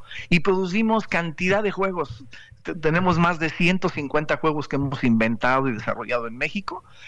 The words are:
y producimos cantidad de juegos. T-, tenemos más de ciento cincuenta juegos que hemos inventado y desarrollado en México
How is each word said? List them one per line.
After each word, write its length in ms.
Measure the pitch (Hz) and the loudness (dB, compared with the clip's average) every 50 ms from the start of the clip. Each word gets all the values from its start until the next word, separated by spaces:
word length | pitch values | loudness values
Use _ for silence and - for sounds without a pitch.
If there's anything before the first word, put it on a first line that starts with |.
| - - - - - - | -12 -14 -14 -10 -2 0
y 120 | 175 170 | 2 2
producimos 680 | - 208 185 185 190 175 180 220 226 220 226 214 - | 4 2 2 2 0 0 0 0 2 2 2 0 0
cantidad 560 | - - 170 170 165 143 - 180 185 196 208 | 0 -2 -2 -2 -2 -4 -2 0 0 2 2
de 80 | 214 196 | 0 -2
juegos. 540 | - 185 190 190 180 170 147 - 117 - - - - - - - - - - | -2 -2 -4 -2 -2 -4 -6 -6 -8 -14 -16 -18 -18 -18 -20 -20 -20 -16 -10
T-, 100 | 170 160 | -10 -6
tenemos 420 | 170 151 151 160 180 185 180 170 165 | -2 0 2 2 4 4 4 4 4
más 200 | 170 170 175 151 | 4 4 4 2
de 120 | 160 156 | -2 -2
ciento 380 | - - 175 170 185 185 - 170 | 0 2 2 4 4 2 0 -2
cincuenta 500 | - 160 143 131 - 151 151 - 151 - | -2 -4 -6 -2 0 0 0 0 0 0
juegos 280 | - 156 151 151 139 | 2 0 0 0 -2
que 80 | - 147 | -2 -2
hemos 280 | 139 139 135 135 - - | 0 0 0 -2 2 4
inventado 640 | 123 113 110 110 113 117 107 - 123 131 135 135 135 | 4 4 4 4 2 0 0 2 2 2 2 2 0
y 40 | |
desarrollado 540 | 110 104 113 - 104 120 113 110 123 120 117 | -2 -2 -4 -4 -4 -4 -4 -2 -2 -2 -2
en 100 | 117 113 | -4 -6
México 460 | 127 147 156 - 202 - - 330 370 - - - - - | -6 -6 -4 -4 -6 -8 -8 -10 -12 -14 -16 -20 -20 -20